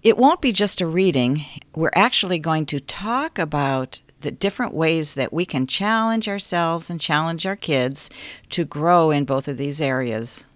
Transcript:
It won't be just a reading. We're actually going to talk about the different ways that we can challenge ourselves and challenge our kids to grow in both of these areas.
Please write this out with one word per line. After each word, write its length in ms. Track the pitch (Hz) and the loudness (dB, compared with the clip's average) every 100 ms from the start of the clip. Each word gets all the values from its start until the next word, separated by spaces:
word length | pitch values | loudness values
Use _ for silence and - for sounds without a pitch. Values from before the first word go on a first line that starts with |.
It 140 | 220 220 | 6 6
won't 220 | 262 349 | 4 4
be 140 | 269 | 0
just 260 | 196 202 - | 2 0 0
a 80 | 170 | -2
reading. 540 | 170 190 139 123 147 143 - - - | 2 2 4 2 0 -4 -16 -14 -2
We're 160 | 160 | 0
actually 460 | 175 226 - 185 175 | 4 2 2 0 -2
going 260 | 160 156 151 | 0 -2 -2
to 120 | 143 | -4
talk 580 | - - 202 254 311 - | -6 -8 -4 -2 -2 -4
about 640 | 156 151 139 135 131 - _ _ | -2 0 0 0 -4 -10 _ _
the 100 | - | -8
different 420 | 127 196 - 240 | -2 -2 -2 -4
ways 400 | - 160 165 151 | 0 2 2 0
that 200 | 143 127 | -2 -2
we 120 | 156 180 | -2 -2
can 220 | 135 131 | -2 -2
challenge 600 | - 202 226 226 226 220 | 0 0 2 2 0 -2
ourselves 640 | 202 - 175 165 165 - | -4 -2 0 0 -2 -6
and 100 | 170 | -6
challenge 460 | - 151 165 165 190 | 0 0 0 -2 -4
our 120 | 202 | -4
kids 520 | - 139 127 139 - - - - - | 0 0 0 -2 -8 -10 -18 -18 -6
to 160 | - 156 | -4 -4
grow 460 | - 165 175 160 | 0 4 6 6
in 140 | 147 139 | 2 2
both 220 | 135 143 | -2 -2
of 100 | 143 | -6
these 220 | 143 147 | -6 -2
areas. 640 | 143 131 123 110 117 - - | 0 0 -2 -4 -6 -10 -12